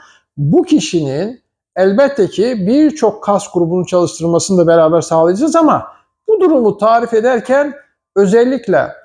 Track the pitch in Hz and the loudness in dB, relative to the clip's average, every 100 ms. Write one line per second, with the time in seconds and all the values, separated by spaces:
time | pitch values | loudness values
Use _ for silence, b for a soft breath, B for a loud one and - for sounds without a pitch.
0 | B B B - 143 269 359 294 - 175 | B B B -6 0 0 2 0 0 -4
1 | 143 139 202 247 _ _ _ - 190 202 | -4 -4 -6 -8 _ _ _ -2 0 2
2 | 277 277 180 - 226 240 180 269 302 - | 0 0 -2 0 -2 -2 0 2 2 2
3 | 220 208 - 202 - 180 165 180 170 180 | -2 -2 -2 -4 -2 -4 -2 -2 -2 -2
4 | 170 - 165 170 - 185 165 165 160 165 | -2 -4 -2 -2 0 2 4 4 4 2
5 | 151 160 165 190 302 330 311 175 - B | 0 0 2 0 0 2 2 0 -4 B
6 | B _ - 427 359 294 220 196 214 233 | B _ -2 0 2 2 0 0 0 2
7 | 233 226 233 247 - 269 294 - _ _ | 0 0 0 -2 0 -2 -2 -6 _ _
8 | _ 196 196 226 247 262 233 160 127 - | _ -2 2 2 2 -2 -2 -2 -2 -8